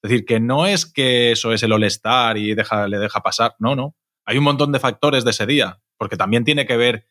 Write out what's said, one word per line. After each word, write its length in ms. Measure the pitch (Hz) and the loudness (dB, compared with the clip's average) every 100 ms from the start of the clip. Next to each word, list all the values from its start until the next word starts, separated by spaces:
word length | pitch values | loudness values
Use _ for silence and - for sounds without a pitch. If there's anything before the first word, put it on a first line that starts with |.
Es 60 | 104 | 0
decir, 160 | 120 | -2
que 140 | - 113 | 0 0
no 260 | 117 139 | 2 2
es 200 | 185 190 | 2 0
que 460 | - - 131 123 120 | -2 -2 0 2 2
eso 220 | 117 117 | 0 -2
es 100 | 110 | -2
el 80 | 113 | 2
All-Star 680 | 110 104 - 107 127 117 107 | 2 2 -2 0 2 2 0
y 160 | 107 | -2
deja, 320 | 107 107 107 101 | -2 -2 -2 -2
le 100 | 101 | -2
deja 220 | 104 107 | -2 -2
pasar. 340 | - - 113 _ | -4 -2 -2 _
No, 160 | 113 | -2
no. 200 | 135 139 _ _ _ | -2 -6 _ _ _
Hay 120 | - 127 | -4 0
un 60 | |
montón 280 | 143 139 147 | 2 2 0
de 80 | 135 | 0
factores 440 | 131 - 147 135 | -2 0 0 2
de 80 | 117 | 0
ese 140 | 104 | -2
día, 340 | 107 143 110 - _ _ | 0 0 0 -4 _ _
porque 200 | - 90 | -8 -4
también 260 | 95 117 | 0 2
tiene 220 | 117 147 | 2 0
que 100 | 135 | 0
ver 300 | 120 120 110 _ | 0 0 -2 _